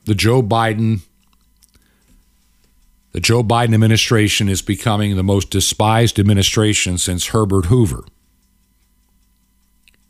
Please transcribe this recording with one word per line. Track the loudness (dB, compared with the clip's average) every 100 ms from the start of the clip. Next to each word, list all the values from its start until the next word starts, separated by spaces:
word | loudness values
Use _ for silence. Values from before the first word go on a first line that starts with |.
| -4
the |
Joe | -2 2 2
Biden, | 2 0 0 -2 -2 -2 -6 _ _ _ _ _ _ _ _ _ _ _ _ _ _ _ _ _ _ _ _
the | -6
Joe | -2 0
Biden | 2 0 2
administration | 2 4 2 2 2 0 0 -2
is | -2
becoming | -4 -4 -2 -2 -2 -2
the |
most | 0 0 0
despised | -2 -2 0 0 2 2 2
administration | 2 2 2 0 0 0 -4 -4
since | -4 -6 -4
Herbert | -2 0 0 2
Hoover. | 2 2 -2 -12 _ _ _ _ _ _ _ _ _ _ _ _ _ _ _ _ _ _ _ _